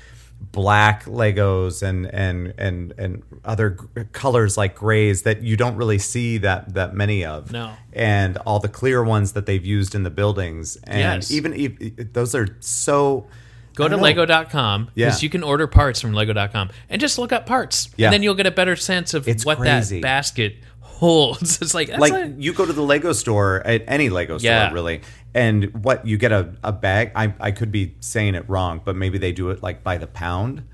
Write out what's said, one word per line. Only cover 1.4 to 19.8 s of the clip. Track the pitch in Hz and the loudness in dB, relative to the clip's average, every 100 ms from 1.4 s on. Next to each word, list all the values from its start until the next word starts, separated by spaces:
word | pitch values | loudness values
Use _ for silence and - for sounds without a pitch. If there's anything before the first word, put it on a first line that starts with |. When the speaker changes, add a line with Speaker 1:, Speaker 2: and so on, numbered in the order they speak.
| 98 92 92 85 | 2 2 -2 -4
Speaker 1:
and, | 98 92 92 | -4 -4 -4
and, | 98 92 90 90 - | -2 -2 -2 -6 -4
and, | 98 90 87 - | -4 -4 -8 -8
and | 95 92 - - - | -8 -8 -12 -14 -6
other | 110 107 | -2 -2
gr-, | 90 - - 107 | -2 -10 -12 -12
colors | - 139 120 104 107 | -4 2 4 4 2
like | 98 - | -2 0
grays | 104 107 107 92 | 0 4 4 2
that | 113 104 | 0 -2
you | 113 110 | 0 0
don't | 123 113 | 0 0
really | 113 101 | 0 0
see | - 123 117 113 | -2 -2 -2 0
that, | 98 90 - | 0 -2 -4
that | 95 90 95 | -4 -4 -2
many | 101 101 | -2 -2
of. | 80 76 71 | -4 -8 -10
Speaker 2:
No. | 117 110 110 - | -12 -12 -16 -12
Speaker 1:
And | - 110 101 95 90 | -2 2 2 2 -2
all | 104 104 | -2 -2
the | 107 | -2
clear | - 131 127 | -2 0 2
ones | 113 107 98 | 2 2 2
that | 104 98 | -2 -2
they've | 95 | -2
used | 92 101 95 | 0 0 0
in | 104 | -2
the | 90 | -4
buildings. | 76 104 98 87 80 80 - - | 0 0 0 -4 -8 -10 -12 -6
And | 101 165 131 | -2 0 -2
Speaker 2:
Yes. | 98 | -2
Speaker 1:
even | 147 160 | -4 -2
if, | 139 139 - 110 113 110 | -4 -4 -6 -10 -10 -6
those | 123 120 | -4 -2
are | 143 101 - | 0 -2 -4
so | - - - 143 143 131 - - - - - - | -8 -4 0 2 2 0 -4 -18 -20 -20 -12 -2
Speaker 2:
Go | 151 | 0
Speaker 1:
I | |
Speaker 2:
to | |
Speaker 1:
don't | - | 4
know. | |
Speaker 2:
lego | 151 160 165 | 4 4 4
dot | 160 160 | 2 2
com | 151 113 101 117 | 0 0 0 -2
'cause | - | 0
Speaker 1:
Yeah. | 117 107 | 2 2
Speaker 2:
you | 151 | 0
can | 180 | -2
order | 151 143 156 | 0 0 4
parts | - 143 113 | 6 6 2
from | 117 | -2
lego | 107 107 | 0 0
dot | 104 101 | 0 -2
com | 107 95 - - | -2 -4 -8 -8
and | 214 | -2
just | 285 - | -2 -2
look | 240 | -2
up | 240 - | -2 0
parts. | 254 165 - - - | -2 0 -4 -4 2
Speaker 1:
Yeah. | 110 | 4
Speaker 2:
And | |
then | 202 | 6
you'll | 208 190 | 4 2
get | 190 | 2
a | |
better | 185 180 175 | 2 2 0
sense | - 185 170 | 0 -2 -2
of | 156 135 | -2 0
Speaker 1:
It's | 110 147 | 0 0
Speaker 2:
what | 139 | 0
Speaker 1:
crazy. | 127 135 | 2 2